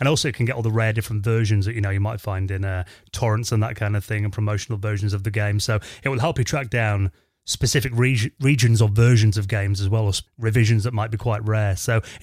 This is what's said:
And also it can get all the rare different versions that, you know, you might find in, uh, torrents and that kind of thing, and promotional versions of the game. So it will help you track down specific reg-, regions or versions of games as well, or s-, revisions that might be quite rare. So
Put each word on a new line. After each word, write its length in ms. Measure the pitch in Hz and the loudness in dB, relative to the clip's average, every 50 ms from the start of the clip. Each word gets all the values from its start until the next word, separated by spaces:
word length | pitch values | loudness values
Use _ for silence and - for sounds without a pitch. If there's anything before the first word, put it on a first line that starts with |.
And 80 | 131 139 | 0 0
also 200 | 160 151 - 147 | 2 2 0 -2
it 60 | 110 | -2
can 120 | - 120 | -2 -2
get 100 | 117 131 | -2 -2
all 60 | 123 110 | -2 -2
the 80 | 113 | 0
rare 220 | 107 117 113 110 107 | 0 2 2 2 0
different 280 | 113 110 - 110 104 98 | -2 -2 -4 -4 -4 -2
versions 440 | 120 113 113 113 101 107 101 95 | 0 0 2 2 2 2 2 2
that, 80 | 104 117 | 0 0
you 80 | 113 101 | -2 -2
know, 80 | 98 | 0
you 100 | 98 98 | 0 0
might 200 | 101 104 117 104 | 0 -2 -2 -6
find 300 | - 104 98 95 95 92 | -6 -6 -4 -4 -4 -4
in, 140 | 98 95 98 | -4 -4 -4
uh, 200 | 98 92 92 90 - - - _ _ - | -2 -4 -4 -6 -8 -12 -18 _ _ -6
torrents 400 | - - 113 107 110 117 - 120 | -2 0 0 0 0 -2 0 0
and 100 | 110 107 | 0 0
that 140 | 117 120 | 0 -2
kind 180 | - 107 104 104 | -4 -4 -2 -2
of 100 | 104 101 | -2 -2
thing, 200 | - 110 107 104 | -4 -4 -4 -2
and 80 | 104 95 | -4 -2
promotional 460 | - 107 104 104 101 - - 113 104 | -2 -2 -2 -2 -4 -4 -6 -6 -6
versions 340 | 98 107 104 101 101 104 98 | -4 -4 -2 -2 -2 -2 -2
of 100 | 101 98 | -2 -4
the 60 | 113 | -4
game. 300 | 101 110 104 104 104 104 | -2 0 0 0 0 0
So 200 | - - 110 104 - - - - - | 0 0 -2 -2 -4 -6 -12 -6 -4
it 60 | 139 | -4
will 100 | 135 123 | -2 0
help 200 | 123 165 160 - | -2 -2 -2 -2
you 60 | 120 | -2
track 260 | - - 147 135 107 | -2 -2 -4 -4 -4
down 420 | - 120 113 107 104 98 98 92 - _ _ _ _ _ _ | -2 -2 0 0 0 0 -2 -2 -4 _ _ _ _ _ _
specific 480 | - - - - 117 - 143 107 135 117 | -8 -4 -2 -2 0 0 0 0 0 0
reg-, 380 | 117 123 127 135 117 104 - - - | 0 2 2 2 0 0 -2 -4 0
regions 400 | 139 135 147 123 113 117 113 107 | 2 2 4 4 4 4 4 4
or 80 | 113 104 | 4 4
versions 480 | 101 110 117 120 123 113 107 110 101 | 4 4 6 6 6 6 6 4 2
of 120 | 110 104 98 | 2 -2 -2
games 340 | 110 104 98 98 101 95 101 | -2 -2 -2 -2 -2 -2 0
as 80 | 95 | 0
well, 140 | 110 110 110 | 0 0 0
or 40 | 101 | 0
s-, 140 | 98 - - - _ - | -2 -2 -6 -10 _ -6
revisions 460 | 117 113 107 123 113 107 117 110 98 | -4 0 2 4 4 4 4 2 2
that 100 | 123 123 | 0 -2
might 160 | 104 107 110 | -2 -2 -4
be 80 | 110 107 | -4 -4
quite 280 | - 117 107 107 110 | -2 -2 -2 -2 0
rare. 300 | 107 110 110 104 101 95 | 0 0 2 2 0 0
So 240 | - - - 117 110 - - - - | 0 0 0 0 0 0 -2 -6 -4